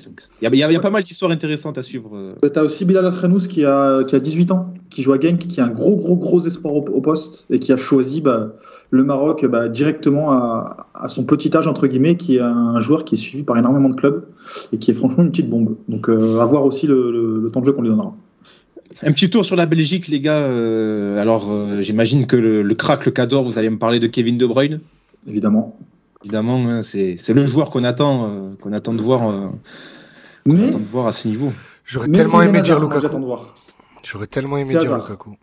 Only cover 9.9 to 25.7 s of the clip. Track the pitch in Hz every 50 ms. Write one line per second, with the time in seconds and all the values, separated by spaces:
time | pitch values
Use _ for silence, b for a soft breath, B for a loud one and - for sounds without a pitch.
9.9 | 151 156 - 147 139 143 156 151 135 127 120 117 113 113 - - - - - _
10.9 | - - - 127 - - 120 - - 151 - 156 - 156 147 160 147 - 143 131
11.9 | 127 127 139 165 175 170 - - 127 127 120 120 120 120 117 117 117 117 110 120
12.9 | 151 156 - - - - - - - 139 147 127 120 120 127 120 139 139 135 131
13.9 | 127 - - 139 156 170 - - B B B B B B B B 117 110 - -
14.9 | 113 - - 131 127 - 175 151 - - 135 120 117 117 113 107 107 - - -
15.9 | 113 107 113 117 113 110 110 113 110 113 117 117 143 147 135 135 131 - - 147
16.9 | 139 127 120 120 117 117 113 113 110 110 110 113 107 131 123 139 139 - 117 113
17.9 | 110 107 98 92 - - - _ _ _ b b b b b b - - - -
18.9 | - - - 151 151 - 196 180 226 226 185 - 190 175 165 156 165 165 156 143
19.9 | 180 180 180 - 151 139 139 156 151 151 143 131 123 117 117 113 113 110 110 110
20.9 | 107 104 101 101 101 104 104 113 113 110 101 101 104 104 104 104 101 101 98 95
21.9 | 107 110 113 107 131 143 123 127 131 123 113 113 107 107 101 101 113 - - -
22.9 | 147 - - - - - 143 123 143 135 131 123 107 110 110 110 110 110 117 113
23.9 | 120 120 117 117 - 123 117 117 120 120 127 117 113 131 143 147 156 156 - b
24.9 | b b b b b _ - - 104 104 104 104 107 110 - -